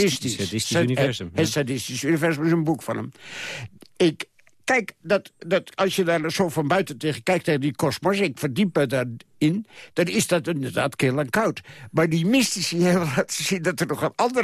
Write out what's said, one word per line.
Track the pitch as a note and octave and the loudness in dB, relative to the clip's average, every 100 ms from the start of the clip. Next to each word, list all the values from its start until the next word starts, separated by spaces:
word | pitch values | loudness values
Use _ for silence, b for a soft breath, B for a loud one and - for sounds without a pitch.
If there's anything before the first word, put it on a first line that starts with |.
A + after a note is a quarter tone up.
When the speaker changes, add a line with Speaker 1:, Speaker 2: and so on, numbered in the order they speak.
| G3+ | 4
Speaker 1:
sadistisch. | C3+ B2+ | 2 -4
Speaker 2:
sadistisch | G#2 G2 G#2+ - | -4 -4 -4 -2
Speaker 1:
Sad-, | E3+ | 0
Speaker 2:
universum, | C#3+ C3 C3 A#2+ F#2 | 2 2 0 0 -6
Speaker 1:
en, | E2 | -2
en | |
Speaker 2:
ja. | D#3+ | 0
Speaker 1:
sadistisch | D3+ C3 C3+ - B2 | 0 -2 -4 -6 -4
universum | C#3 E3 E3 D3+ D#3+ | 0 2 2 0 2
is | |
een | E3+ | 2
boek | D#3 D3 | 2 -2
van | - A2 | -4 -6
hem. | A2 B B B B B A#2+ - - - | -6 B B B B B -14 -16 -20 0
Ik, | F3+ D#3 - _ _ _ | 0 0 -8 _ _ _
kijk, | - C4 G3 - | -2 0 -2 -10
dat, | D#3+ G3 - _ | -2 -2 -2 _
dat | E3 F#3 - - | -2 -2 -2 -2
als | F#3+ F3+ | 0 2
je | |
daar | F3 E3+ D#3 | 2 2 0
zo | - F3+ | 0 0
van | D3+ D3 | 0 0
buiten | F#3 F#3+ B2+ | 0 0 -4
tegen | D#3 D3 | -4 -2
kijkt, | - F3+ | 0 0
tegen | - D3 | 2 0
die | C#3+ C#3 | 0 0
kosmos, | D#3 - E3 G3 | -2 0 0 2
ik | G3 B2+ | 0 -2
verdiep | D3+ B2+ G3+ D#3+ | -4 0 0 2
me | C#3 | 0
daarin, | C3 B2 A#2 - _ D#3 F#3+ A3 B B | 0 -2 -6 -16 _ 0 0 -4 B B
dan | - F3 | -2 0
is | G3 - | 0 0
dat | F3 D3+ | 0 0
inderdaad | D#3+ C3 A#2+ C3+ - | -4 -4 -2 -2 0
kil | C3+ C3 | 0 2
en | C#3 | 0
koud. | G#3 A3 - B B A2+ | 0 0 -2 B B -4
Maar | D3+ E3 | 0 2
die | E3 E3 | 2 4
mystici | C4+ A#3 G#3 D#3+ E3+ | 4 2 -2 -4 2
<laughs> | |
hebben | F3+ F3+ D#3+ C3 | 4 4 2 0
laten | - - | -2 -4
zien | D3 F#3+ | -2 0
dat | E3 D#3 | 0 -2
er | - | -2
nog | D3 | -2
een | C#3 - | -4 0
ander | A#3+ B3+ | 0 2